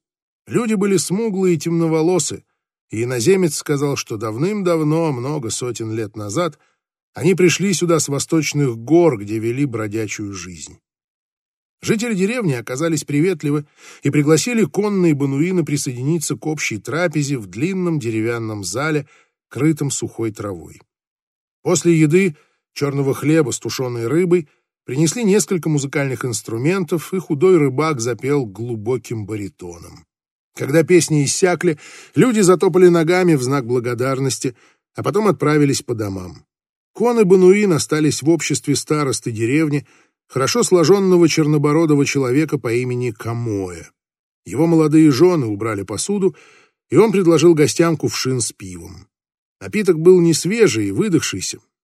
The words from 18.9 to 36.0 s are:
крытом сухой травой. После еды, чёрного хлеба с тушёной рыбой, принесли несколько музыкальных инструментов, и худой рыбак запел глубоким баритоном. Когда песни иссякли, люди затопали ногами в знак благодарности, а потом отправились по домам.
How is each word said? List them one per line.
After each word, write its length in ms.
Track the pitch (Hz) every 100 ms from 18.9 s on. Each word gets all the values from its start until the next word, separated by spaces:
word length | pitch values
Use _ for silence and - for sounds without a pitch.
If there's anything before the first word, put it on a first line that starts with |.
| 151 147 _ _ _ _
крытом 420 | 117 151 156 139
сухой 420 | - 117 - 113
травой. 480 | 104 104 90 78 - _ _ _ _ _ _ _ _
После 360 | 156 175 170 165
еды, 380 | 151 175 196 147 _ _ _
чёрного 420 | - 143 139 139
хлеба 360 | 131 139 160 139
с 80 | -
тушёной 480 | 117 - 127 120 117
рыбой, 420 | 156 185 175 156 _ _ _
принесли 400 | - 131 160 247
несколько 440 | 214 208 - 185 160
музыкальных 560 | 147 139 151 139 123
инструментов, 880 | 127 110 - 113 143 196 165 170 -
и 60 | 190
худой 400 | - 151 185 175
рыбак 420 | 143 131 160 143
запел 460 | 117 113 131 143 113
глубоким 800 | 95 120 110 104 127 - 113 98
баритоном. 800 | 107 95 - 90 85 85 82 _ _ _ _ _
Когда 300 | - 123 156
песни 400 | 151 175 147 151
иссякли, 540 | 135 - 185 170 175 151 - - -
люди 260 | - 247 220
затопали 480 | 180 180 196 180 180
ногами 460 | 170 156 180 185
в 80 | 147
знак 240 | 123 139 117
благодарности, 880 | 123 120 120 127 135 135 - 135 - _ _ _
а 80 | -
потом 240 | 127 180 214
отправились 560 | - 147 151 143 120
по 120 | -
домам. 520 | 117